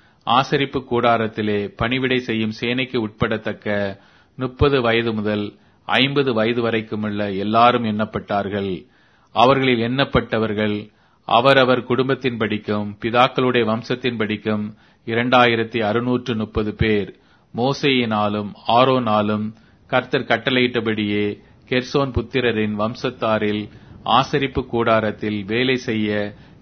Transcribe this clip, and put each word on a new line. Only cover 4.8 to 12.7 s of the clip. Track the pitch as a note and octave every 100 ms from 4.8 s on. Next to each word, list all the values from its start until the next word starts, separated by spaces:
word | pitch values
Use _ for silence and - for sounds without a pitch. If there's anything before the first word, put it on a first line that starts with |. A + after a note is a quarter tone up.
வயது | A#2 A2+ A#2
முதல் | A2 G#2 G#2 G#2 - _ _ -
ஐம்பது | A2 C#3 C#3+ C3
வயது | A2 A2 A#2+
வரைக்குமுள்ள | A2+ A2+ A2 G#2+ G#2+ G#2 G#2 F#2+
எல்லாரும் | G#2 A2+ A#2+ A#2+ A2+
எண்ணப்பட்டார்கள். | G#2+ G#2+ G#2+ - G2+ G2 G2+ G2 F2+ - _ _ _ _ G#2+
அவர்களில் | B2 C3+ C3 A#2
எண்ணப்பட்டவர்கள் | A#2 C3 C3+ B2 A2+ A2+ A2 G#2 G#2+ G#2 G#2+ _ _ _ -
அவரவர் | A2+ C3 C3+ B2+ B2
குடும்பத்தின்படிக்கும் | A2 B2 C3 C3 C3 A#2 A2 G#2+ -